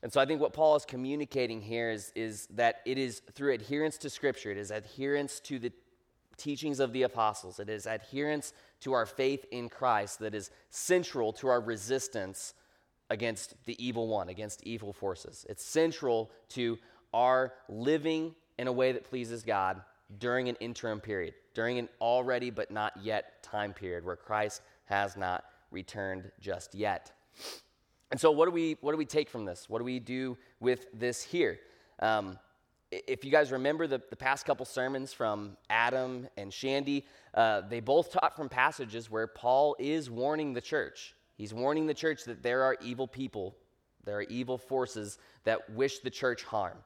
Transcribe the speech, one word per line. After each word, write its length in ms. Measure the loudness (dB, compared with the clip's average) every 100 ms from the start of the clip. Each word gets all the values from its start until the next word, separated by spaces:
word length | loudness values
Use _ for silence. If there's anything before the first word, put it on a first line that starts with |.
And 100 | 0
so 80 | 2
I 60 | 4
think 140 | 4
what 120 | 0
Paul 240 | 4 6 6
is 80 |
communicating 760 | 2 -6 -4 -4 -2 0 -2 -2
here 280 | -6 -2 -2
is, 220 | -2 -6
is 320 | -6 -6 -6 -10
that 340 | 2 2 2
it 140 | -2 -2
is 240 | -2 -4 -16
through 220 | -4 0
adherence 420 | 0 0 0 0 -2
to 120 | -10
Scripture, 400 | -2 0 0 -4
it 80 | -6
is 120 | -6
adherence 720 | -8 -8 -6 0 0 0 -8
to 180 | -8 -6
the 140 | -6 -8 _ _ _ _ _ -12
teachings 440 | -8 -4 -4 0
of 120 | 0
the 120 | 2
apostles, 560 | 0 4 2 2 -8 -12
it 100 | -8
is 160 | -6 -4
adherence 640 | -6 -6 -4 0 -2 -4 -14 -20 _
to 120 | 0
our 140 | 2 2
faith 400 | 2 0 0 -6
in 160 | -10 -10
Christ 500 | -2 2 4 2 -4
that 160 | -6
is 160 | -6 -8 -16 _
central 640 | -10 4 4 4 0 0
to 140 | 0 4
our 120 | 4
resistance 960 | 2 -6 -2 -2 -2 -6 -6 -8 -12 -14 _ _ _ _ _
against 460 | -2 -2 -4 -10 -14
the 180 | -12 -6
evil 260 | -4 -2 0
one, 200 | 0 -2
against 340 | -6 -8 -10
evil 280 | -8 -8 -8
forces. 540 | -6 -4 -4 -10 -16 -12
It's 160 | -12
central 640 | -2 2 2 2 0 2 0 -10 _
to 280 | -4 -2 -2 -8 -20 _
our 400 | 2 6 6 2 -4 -14
living 680 | -4 2 2 2 -2 -2 -8 _ -6
in 80 | -4
a 60 |
way 200 | 2 2
that 120 | 2
pleases 400 | -4 -6 -6 -6
God 360 | 0 2 2 -2 -8 _ _ -6
during 300 | 0 2 0
an 80 | -2
interim 400 | -6 -6 -4 -6
period, 340 | -2 -2 -2 -8 _
during 240 | -2 0 0
an 100 | -4 -2
already 500 | 2 4 4 0 0
but 200 | -4 -6
not 220 | -2 -4 -4
yet 420 | -4 -4 -4 -16
time 300 | -8 -4 -4
period 320 | -6 -6 -6
where 120 | -6 -8
Christ 440 | -2 0 0 -4 -18 _ _
has 300 | 0 0 -2
not 280 | -2 -2 -6 _ _
returned 600 | -12 -10 -6 -4 -4 -8 -14
just 340 | -8 -8 -8
yet. 380 | -4 -2 -2 -6 _ _ -16 -14 -14 _ _ _ _ _
And 100 | 4
so 100 | 6
what 140 | 8
do 60 | 6
we, 260 | 6 0 -2
what 120 | -2
do 60 | -2
we 80 | 0
take 240 | 0 0
from 140 | -4
this? 240 | -6 -8 -6
What 100 | -6
do 60 |
we 140 | -4 -6
do 380 | -6 -6 -6 -8 -14 _
with 260 | 2 2 0
this 300 | -2 -2 -2
here? 360 | -4 2 2 2 -12 _ _ _
Um, 380 | 2 2 0 -8 _ _ _ _ _
i-, 100 | -10 -4
if 160 | -2
you 60 | 6
guys 180 | 8 8
remember 380 | 4 2 4 2
the, 120 | 0 -2
the 40 |
past 320 | -2 2 2 2
couple 180 | 0 0
sermons 460 | -2 0 0 -6
from 440 | -2 0 0 -4 -12 _
Adam 600 | 4 4 2 -2 -4 -10 -10
and 160 | -10
Shandy, 540 | -4 0 0 2 -2 -2 -20 -4
uh, 300 | 4 4 4
they 180 | -2 -6
both 320 | 4 4 4
taught 240 | 2 0 0
from 120 | -6
passages 600 | 4 4 2 -8 -8 -4
where 160 | -4 -4
Paul 480 | -2 2 4 4 2
is 300 | -2 -2 -2
warning 420 | -4 -2 0 -2
the 80 | -4
church. 540 | -2 -2 -2 -8 -18 -20 _ _
He's 160 | -10
warning 360 | -2 0 2 0
the 60 |
church 300 | 0 -2 -2
that 180 | -8 -6
there 200 | 0 4
are 140 | 4 2
evil 280 | -4 -6 -6
people, 480 | -6 -8 -6 -8 -10 _ _ _ _
there 140 | -8 -6
are 40 |
evil 360 | -4 -4 -2 -4
forces 600 | 0 0 0 -4 -8 -10 -18 -6
that 260 | 0 0 -2
wish 280 | 0 0 0
the 120 | -8
church 340 | -2 0 0
harm 340 | -2 -2 -2 -6